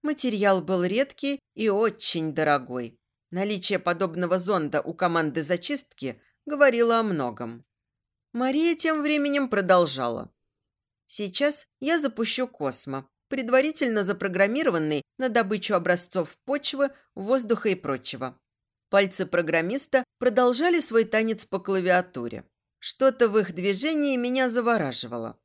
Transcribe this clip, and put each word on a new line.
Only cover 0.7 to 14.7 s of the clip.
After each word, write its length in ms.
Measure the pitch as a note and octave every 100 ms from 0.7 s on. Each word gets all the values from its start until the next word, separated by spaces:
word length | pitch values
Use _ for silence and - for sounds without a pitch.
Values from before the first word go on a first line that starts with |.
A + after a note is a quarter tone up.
| F#3
редкий 560 | F3+ G#3 C#4 - C#4 C#4+ _
и 140 | - A3
очень 680 | G3+ A3 G#3 - E3+ D#3+
дорогой. 640 | C#3+ D3+ C#3+ B2 B2 A#2 _ _ _ _
Наличие 480 | F3 G3+ G#3 F#3 F#3+
подобного 580 | F3+ E3+ F#3 E3 F3 F#3
зонда 420 | F3 G3 D3+ D3+
у 140 | -
команды 480 | E3+ F3+ E3+ D#3 C#3+
зачистки 800 | D3 F3 - C#4+ - - C3+ A#2+ _ _ -
говорило 540 | C#4+ C#4+ A#3 A#3 A3+
о 20 |
многом. 600 | A3 E3+ B2 A2 A#2 A#2 _ _ _ _ _ _ _
Мария 440 | A#3 B3+ C#4 E4 E4
тем 260 | D#4+ D#4
временем 460 | D4 D4+ C#4+ C#4+ C4
продолжала. 840 | G3+ F#3+ F#3 E3 C3+ A#2+ A#2 - _ _ _ _ _ _ _ _
«Сейчас 600 | - G#3 F3+ C#4+ D4 - _
я 180 | C4+ E4
запущу 480 | C#4+ A3 A3+ - B3+
Космо, 640 | - C#3 B2 - C3+ - _ _
предварительно 760 | C4+ A#3 B3+ D4 D#4 B3+ G#3+
запрограммированный 1000 | F#3+ F#3 G3 F3+ G3 B3+ D4+